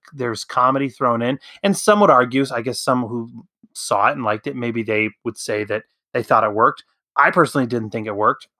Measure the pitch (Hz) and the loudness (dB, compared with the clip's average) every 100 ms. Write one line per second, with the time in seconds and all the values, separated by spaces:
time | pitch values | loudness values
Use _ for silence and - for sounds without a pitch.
0 | _ 143 120 110 - - 127 135 139 - | _ -8 -6 -6 -4 0 2 2 -2 -2
1 | 127 117 120 139 - - 202 196 - 208 | -2 0 -2 -4 -8 -4 -2 0 2 4
2 | 196 131 123 131 135 123 117 113 - 127 | 6 6 4 0 -2 -2 -6 -4 -2 -2
3 | 117 120 117 113 - _ _ - - 104 | -2 -6 -10 -14 -20 _ _ -14 -4 0
4 | 110 143 110 107 143 135 120 117 110 107 | 0 0 -4 -4 -6 -6 -6 -4 -2 -2
5 | 107 - 117 110 - 107 104 104 - _ | -2 -4 -10 -10 -6 -4 -4 -6 -8 _
6 | _ 123 113 117 107 104 127 - _ _ | _ -6 0 2 2 2 0 0 _ _
7 | _ - 156 185 147 143 120 120 107 113 | _ 0 2 4 2 0 -2 -4 -6 -8
8 | 107 101 107 143 - | -8 0 0 0 -10